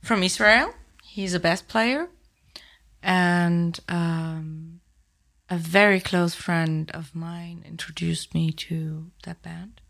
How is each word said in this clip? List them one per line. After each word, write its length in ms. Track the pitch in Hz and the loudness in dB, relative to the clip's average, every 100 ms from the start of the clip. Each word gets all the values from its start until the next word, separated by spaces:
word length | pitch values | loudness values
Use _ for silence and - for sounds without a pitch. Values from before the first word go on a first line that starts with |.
from 200 | - 220 | 0 0
Israel. 520 | 185 - 214 226 330 - - _ | 0 4 6 6 4 -6 -20 _
He's 300 | - - 196 | -16 -8 -4
a 80 | 180 | 0
bass 220 | 170 180 | 2 0
player. 460 | - 226 226 269 349 _ _ _ _ - - _ _ _ | -2 0 0 0 -4 _ _ _ _ -20 -20 _ _ _
And, 760 | - 185 180 175 175 170 170 170 - | 0 4 4 4 4 2 0 -2 -6
um, 920 | 175 170 165 160 160 156 156 160 170 _ _ _ _ _ _ _ | -2 0 -2 -4 -8 -10 -12 -14 -20 _ _ _ _ _ _ _
a 80 | 180 | -6
very 440 | 165 185 208 190 | 2 6 6 4
close 340 | - 180 175 | 2 2 2
friend 560 | - - 170 160 156 156 | -2 -2 0 0 -2 -4
of 220 | - 156 | -10 -12
mine 500 | 165 165 170 170 170 - | -10 -10 -10 -12 -16 -16
introduced 680 | 165 - 160 170 165 - | -14 -12 -6 -4 -4 -4
me 180 | 165 160 | -2 0
to 580 | 156 - 165 160 156 160 _ | -2 -6 -6 -4 -8 -12 _
that 160 | - 170 | -16 -14
band. 380 | 170 165 190 - _ | -14 -14 -16 -20 _